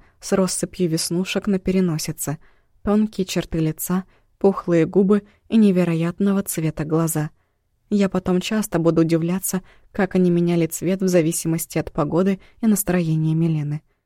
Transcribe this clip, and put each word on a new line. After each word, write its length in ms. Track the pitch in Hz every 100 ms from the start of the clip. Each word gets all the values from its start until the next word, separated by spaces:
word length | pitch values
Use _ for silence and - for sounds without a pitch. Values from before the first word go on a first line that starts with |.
| _ _
с 120 | -
россыпью 580 | 190 185 - 185 - 180
веснушек 580 | 160 - 175 190 190 214
на 120 | 190
переносице, 800 | - 185 180 156 - 151 - 151 - _ _ _
тонкие 420 | 214 214 214 - 185
черты 340 | 180 - 165
лица, 460 | 156 156 - 185 - _ _ _
пухлые 460 | 196 190 - 170 160
губы 380 | 185 196 208 202 _ _
и 80 | 226
невероятного 840 | 208 180 170 165 165 175 196 196
цвета 420 | 196 - 156 -
глаза. 460 | 151 160 165 156 151 - _ _ _ _ _
Я 140 | 208 196
потом 320 | 185 - 180
часто 400 | - 220 202 170
буду 220 | 165 165
удивляться, 600 | 165 165 165 185 - 185 - _ _
как 240 | - 190 185
они 160 | 180
меняли 340 | 170 175 170 160
цвет 360 | - 170 190
в 80 | 190
зависимости 680 | 180 160 170 170 165 - 160
от 140 | 151
погоды 480 | - 147 160 190 190 - _
и 60 | 226
настроения 680 | 202 - 180 165 160 156 160
Милены. 460 | 165 156 147 151 - _